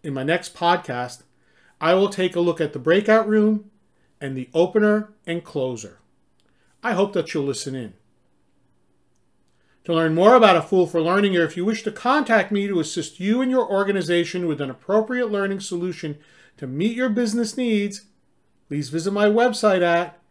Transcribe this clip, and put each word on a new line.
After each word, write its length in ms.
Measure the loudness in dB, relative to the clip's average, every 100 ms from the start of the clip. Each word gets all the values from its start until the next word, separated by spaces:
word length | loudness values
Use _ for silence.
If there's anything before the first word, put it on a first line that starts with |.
In 100 | -8
my 120 | -6
next 300 | -2 -4 -4
podcast, 680 | -2 0 0 -2 -8 -8 -12 _ _ _ _ _ _
I 120 | 2
will 160 | 4 2
take 260 | 0 -4 0
a 40 |
look 200 | -2 -2
at 140 | -4
the 40 | -4
breakout 480 | 2 2 4 2 4
room 440 | 2 2 0 -6 _ _ _ _ _
and 160 | -10 -8
the 140 | -4
opener 640 | 0 2 2 2 2 -2 _ -8
and 160 | -8
closer. 580 | -6 -6 -4 -6 -14 -20 _ _ _ _ _ _ _ _
I 100 | -4
hope 220 | -2 0
that 180 | -2 -4
you'll 120 | -4
listen 300 | -4 -6 -8
in. 200 | -10 -12 -16 _ _ _ _ _ _ _ _ _ _ _ _ _ _ _ _ _ _
To 100 | -4
learn 200 | 0 0
more 200 | 4 6
about 240 | 8 8 6
A 40 |
Fool 240 | 2 0 2
for 140 | 0
Learning, 340 | 0 2 2 2
or 40 |
if 140 | 0 -2
you 80 |
wish 180 | -4 -4
to 60 | -8
contact 600 | -6 0 0 2 0 2
me 140 | -2 0
to 120 | -2
assist 380 | -2 -6 -10 -6
you 220 | 0 0
and 100 | 2
your 160 | 0 0
organization 800 | 0 0 -2 0 0 0 -4 -4
with 140 | -4
an 80 | -6
appropriate 640 | -8 0 0 0 -4 -2
learning 300 | -2 -2 -4
solution 580 | -6 -6 -6 -6 -10 -10 _ _ _ _
to 80 | -10
meet 280 | -4 -2
your 140 | -2 -2
business 480 | 0 -2 -2 -4 -4
needs, 460 | -2 0 -2 -8 _ _ _ _ _ _ _
please 220 | -8 -6
visit 220 | -6 -4
my 120 | 2
website 560 | 2 4 2 2 2 2
at 400 | 2 2 -2 -12 _